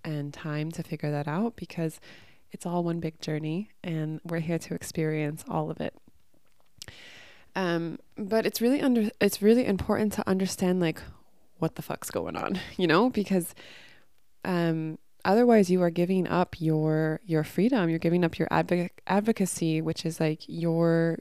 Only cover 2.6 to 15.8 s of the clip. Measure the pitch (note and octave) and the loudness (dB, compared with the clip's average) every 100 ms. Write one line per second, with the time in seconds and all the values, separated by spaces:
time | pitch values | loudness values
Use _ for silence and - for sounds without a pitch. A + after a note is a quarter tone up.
2.6 | F3+ F3 E3+ E3+ E3 D#3+ - D3+ D#3 E3 | -4 -2 -2 -2 -6 -6 -6 -4 -4 -4
3.6 | G#3+ - F3+ D#3+ D#3 D#3 E3+ E3+ D#3+ E3 | -6 -10 -6 -4 -4 -6 -6 -4 -2 -4
4.6 | - E3+ - - D#3 D#3 D3+ D#3+ - E3 | -4 -8 -6 -4 -2 0 -2 -6 -4 -4
5.6 | D#3 D#3 - - - - - - - - | -4 -6 -8 -10 -20 -20 -20 -20 -20 -20
6.6 | - - - - - - - - - - | -20 -20 -20 -20 -20 -20 -20 -20 -10 -2
7.6 | F3+ E3+ E3 - - - G3+ A3 G#3+ - | 0 0 -2 -8 -12 -10 0 0 2 2
8.6 | A#3 C#4+ C#4+ A#3+ G#3 - G3+ - G3+ A#3+ | 2 4 4 2 0 2 0 4 6 6
9.6 | - F#3 - G#3+ G#3+ G3+ - F#3+ F#3+ - | 4 0 0 0 0 0 0 0 0 0
10.6 | F3+ F#3 E3 D#3 - - - - - - | 0 2 0 -2 -10 -20 -20 -20 -20 -6
11.6 | D#3+ - - - - - E2 D#2+ - F#3+ | -6 -4 -10 -8 -6 -6 -6 -6 -4 -4
12.6 | - - F3 D#3+ B3+ A#3 F#3+ F#3+ E3+ - | -6 0 4 4 4 0 0 0 0 -8
13.6 | - - - - - - - - - F3 | -20 -20 -20 -20 -20 -20 -20 -10 -4 0
14.6 | E3 D#3+ D#3 D#3 - - F#3 G#3 A#3+ A3 | 0 0 -4 -10 -16 -4 2 4 6 6
15.6 | F3+ F3+ | 6 4